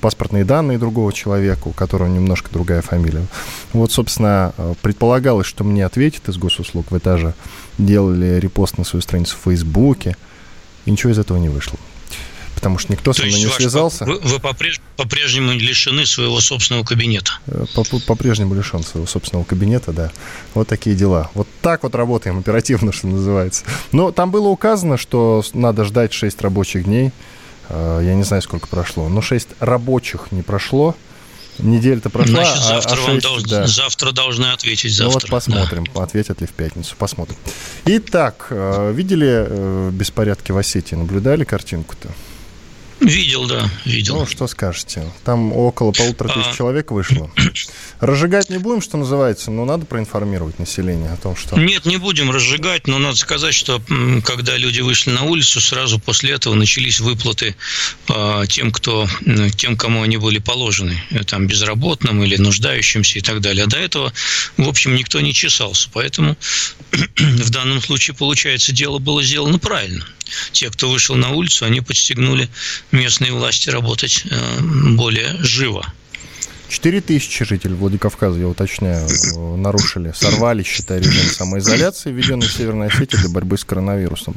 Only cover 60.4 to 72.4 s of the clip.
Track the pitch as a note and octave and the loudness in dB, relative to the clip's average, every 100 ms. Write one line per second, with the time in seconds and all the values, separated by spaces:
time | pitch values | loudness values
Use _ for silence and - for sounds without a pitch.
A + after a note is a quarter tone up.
60.4 | G#2+ B2 A#2+ G2 F#2 E2+ - B2+ G2+ G2+ | -2 -2 0 -2 -2 -4 -4 -6 -4 -2
61.4 | G2 G#2 G#2+ G#2+ D3+ - B2 G#2 G2+ G2 | 0 0 0 0 -2 0 0 2 2 4
62.4 | G2+ G2+ C3+ B2+ G2+ A2 G2+ G#2+ F#2+ A2 | 4 4 0 0 0 2 0 0 -2 -2
63.4 | G2+ G2 G#2 C3+ F3+ D3+ C3+ - - - | 0 2 2 0 -2 -2 -4 -4 -4 -2
64.4 | - - C#3 C#3 C3+ B2+ B2 D3 D3 C#3 | -4 0 0 2 2 2 0 0 0 2
65.4 | E3 - G#2+ G2 - A2 C3+ - D3+ D3+ | 2 0 0 -2 -2 -2 -2 2 0 0
66.4 | - - - - - - F#3 - D3+ A#2+ | -4 -4 -4 -8 -6 -2 -2 2 4 4
67.4 | A#2 C3 B2+ C3+ - C#3 - C#3 C#3+ C#3+ | 2 0 0 -2 -2 0 -2 -2 -2 0
68.4 | D3 B2+ - B2+ C#3+ C#3+ C3+ D3 C3 D3 | 2 2 2 2 0 -2 0 0 0 0
69.4 | D3 F3 G#3+ F#3+ G2 F2+ - - - - | 2 2 2 -2 -4 -6 -8 -14 -12 -10
70.4 | - - B2 - B2+ C3 - C3 B2+ D3 | -4 -2 -2 -2 0 2 2 2 0 0
71.4 | F3 - A#2 A#2+ B2 C3+ - B2 C3 C3 | 0 0 2 0 0 0 2 2 2 2